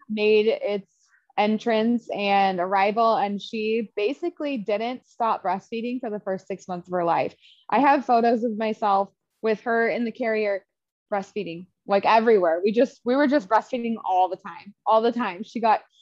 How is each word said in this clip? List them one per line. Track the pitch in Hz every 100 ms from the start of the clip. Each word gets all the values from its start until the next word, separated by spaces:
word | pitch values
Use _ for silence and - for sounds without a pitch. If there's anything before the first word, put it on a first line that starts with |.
| -
made | 214 214 214 214
its | - 202 202 196 _ _ _ _ -
entrance | 208 214 240 220 226 240 -
and | - 202 196 196 185
arrival, | 180 196 196 214 226 202
and | 202 202
she | - 226 214 226 220 -
basically | 208 285 349 - 294 269
didn't | 196 202 226 254 _
stop | - 226 208
breastfeeding | 185 190 - 233 233 247
for | 233
the | 208
first | 202 190 -
six | 190 -
months | 180 180
of |
her | 180 170
life. | 160 131 - _ _ -
I | 214
have | 285 285 254
photos | 240 233 233
of | 233 208
myself | 220 220 214 196 196 _ _ _
with | 220 214
her | 247 226 226
in | 190
the | 233
carrier | 220 233 214 208 196 - _ _ _ -
breastfeeding, | 208 196 214 170 165 180 _ -
like, | 202 175
everywhere. | 220 226 214 170 170
We | 202
just, | 214 269 - 233
we | 262
were | 285
just | 285 190
breastfeeding | 220 226 254 233 226
all | - 185 185
the | 185
time, | 196 170 202 - -
all | 220
the | 233
time. | 233 220 180
She | 220 233
got | 220 208 - _